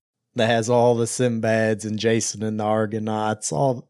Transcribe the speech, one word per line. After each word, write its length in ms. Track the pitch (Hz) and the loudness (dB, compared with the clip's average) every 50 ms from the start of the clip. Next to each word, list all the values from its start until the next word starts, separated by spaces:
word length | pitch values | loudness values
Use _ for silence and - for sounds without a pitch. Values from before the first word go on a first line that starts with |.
| _ _ _ _ _ _ - | _ _ _ _ _ _ -4
that 120 | 117 113 113 | 0 2 2
has 220 | 120 117 110 110 | 2 2 2 2
all 260 | 123 120 117 123 120 | 4 4 4 4 4
the 100 | 117 117 | 2 0
Sinbads 800 | 113 - - 127 123 117 113 110 113 110 113 110 110 110 101 104 | -2 -2 -2 -2 0 0 0 0 0 2 2 2 2 0 -2 -4
and 120 | 107 107 107 | -6 -4 -2
Jason 460 | 104 113 113 117 107 - - 101 107 | 0 2 2 2 0 -2 -6 -6 -6
and 160 | 110 107 107 | -6 -4 -2
the 40 | 107 | -2
Argonauts, 840 | 107 107 110 110 107 107 110 107 107 110 107 107 107 107 107 - - 156 | 0 0 0 0 -2 -2 -4 -4 -4 -2 -2 0 -2 -2 -2 -4 -6 -2
all, 360 | 147 143 135 131 117 - _ | 0 0 0 0 -2 -8 _